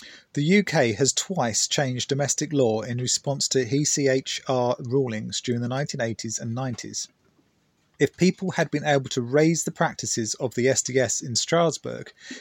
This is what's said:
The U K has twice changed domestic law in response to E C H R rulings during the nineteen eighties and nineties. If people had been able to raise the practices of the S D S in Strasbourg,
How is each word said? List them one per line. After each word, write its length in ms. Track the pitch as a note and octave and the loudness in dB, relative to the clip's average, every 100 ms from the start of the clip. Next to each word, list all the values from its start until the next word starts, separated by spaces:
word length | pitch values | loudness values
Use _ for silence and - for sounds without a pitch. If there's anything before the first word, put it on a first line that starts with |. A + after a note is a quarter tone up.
| - - _ | -20 -20 _
The 100 | D3 | 0
U 200 | D3 G3+ | 6 6
K 300 | G3 D#3+ A#2+ | 6 4 4
has 180 | G2+ C3 | 4 2
twice 560 | - - F3+ A#2+ A2+ - | 0 -2 -2 0 0 0
changed 400 | - C3 B2 - | 0 -2 -2 -2
domestic 460 | C#3 C#3 - D3+ | -2 -2 -2 -2
law 280 | C#3+ A#2+ G#2+ | 2 2 2
in 180 | G#2+ A#2+ | -2 -4
response 500 | B2 - C#3+ C#3+ - | -2 -2 -2 -2 0
to 180 | C3 A#2 | 0 2
E 160 | C#3 | 0
C 240 | D3+ - C3+ | 0 2 2
H 340 | C3 - - - | 2 0 -6 -2
R 300 | B2+ B2 B2 | 0 0 -2
rulings 600 | A#2+ C#3 B2+ G#2+ A#2 - | 0 0 0 -2 -6 -6
during 200 | - A#2+ | -2 -2
the 60 | A#2+ | -2
nineteen 320 | C3 D3 C#3 | -4 -4 -2
eighties 400 | A2+ A2 A2+ - | -4 -4 -4 -2
and 160 | A#2+ A#2+ | -2 -4
nineties. 540 | C3 A2+ G#2+ G#2+ - _ _ _ _ _ _ _ _ - | -4 -6 -10 -10 -10 _ _ _ _ _ _ _ _ 0
If 180 | C#3+ - | 0 2
people 340 | F3+ - F#3 | 0 2 -4
had 200 | D#3+ D#3 | -2 0
been 120 | D3 | 0
able 260 | D3+ C#3 B2+ | 2 2 0
to 120 | - | -4
raise 420 | A#2+ C#3+ D#3+ E3 | 0 4 4 2
the 80 | - | -2
practices 600 | - D#3+ - A#2 - A2 | -2 -2 -2 -6 -4 -4
of 220 | - B2+ - | -4 -4 0
the 120 | B2+ | 2
S 140 | B2+ | 2
D 160 | - B2+ | 2 2
S 240 | A#2 - | 2 -2
in 140 | C#3+ A2+ | -4 -4
Strasbourg, 760 | - E3 E3 - B2 A#2 - - - - | 0 2 2 0 -8 -10 -12 -18 -18 -18